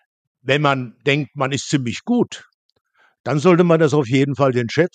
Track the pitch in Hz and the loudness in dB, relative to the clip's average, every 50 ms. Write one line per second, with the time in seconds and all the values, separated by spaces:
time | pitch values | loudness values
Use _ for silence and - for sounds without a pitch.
0 | _ _ _ _ _ _ _ _ - 127 135 147 151 147 139 135 127 120 - _ | _ _ _ _ _ _ _ _ -4 -2 0 2 2 0 0 0 -4 -10 -12 _
1 | - 143 139 151 147 - - 139 135 135 139 127 - - - 143 131 120 98 - | -2 -2 0 0 -2 -6 -6 -6 -6 -4 -4 -6 -6 -2 -2 -2 -2 -2 -8 -8
2 | - - 240 247 - - - - - _ _ _ _ _ _ _ _ _ _ _ | -4 -2 0 0 -2 -2 -4 -20 -20 _ _ _ _ _ _ _ _ _ _ _
3 | _ _ _ _ - 120 135 151 131 185 180 165 180 170 165 160 165 143 131 151 | _ _ _ _ -6 -4 -2 0 4 4 4 4 4 4 4 2 2 2 2 0
4 | 143 107 135 131 139 143 139 - 143 135 123 123 123 110 - 143 165 180 - | 0 0 0 0 0 0 0 0 0 0 0 0 -2 -2 0 0 0 0 0